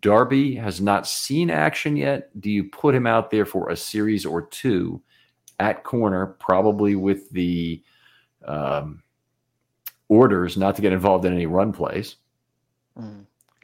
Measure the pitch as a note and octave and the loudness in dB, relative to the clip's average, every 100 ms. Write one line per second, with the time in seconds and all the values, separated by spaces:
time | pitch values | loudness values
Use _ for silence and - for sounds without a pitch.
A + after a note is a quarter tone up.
0 | G#2 G#2+ B2 C3+ C#3+ A#2+ G#2+ F2 G2+ G2 | 4 4 4 2 0 -2 -6 -4 0 0
1 | - - - C#3+ E3+ D#3+ D#3 - D3+ D3 | -2 -8 -4 -2 0 0 0 -2 -4 -2
2 | C#3 C#3 - G#2 G2+ G#2 G2 - D3+ C3 | -2 -2 -6 -10 -4 -2 -4 0 2 2
3 | A#2+ A2+ A2 G#2+ G2 F#2+ - F2 - G#2+ | 2 2 2 0 0 -2 -4 -6 -6 -2
4 | G#2+ G#2 F2+ E2+ - - C3 F#2+ E2+ F2 | 0 -2 -2 -6 -8 -6 -2 -2 -2 -8
5 | _ _ _ _ _ - G#2 - - B2 | _ _ _ _ _ -4 -2 -4 -4 0
6 | G#2+ F#2 F#2+ - - F#2 G#2+ G#2 G#2 G2+ | 0 0 -4 -4 0 2 4 2 2 2
7 | F#2+ G2 - F#2 F2 F2 E2 D#2+ _ _ | 0 -2 -4 -4 -2 -2 -4 -8 _ _
8 | _ _ _ _ - D2+ C#2 C#2+ D2+ D#2+ | _ _ _ _ -10 -6 -4 -4 -6 -14
9 | _ _ _ _ _ _ _ _ - - | _ _ _ _ _ _ _ _ -20 -8
10 | - G#2+ B2+ G2 F2+ G2 F#2+ G2 G2 F#2 | 4 6 6 4 0 0 0 2 0 2
11 | G2+ F#2 F2+ F2+ E2 F2+ G#2 F#2 - - | 2 2 2 -2 0 0 0 -2 -6 -6
12 | G#2+ - _ _ _ _ _ _ _ - | -8 -14 _ _ _ _ _ _ _ -18
13 | A2 G#2 G2+ _ _ _ | -18 -18 -20 _ _ _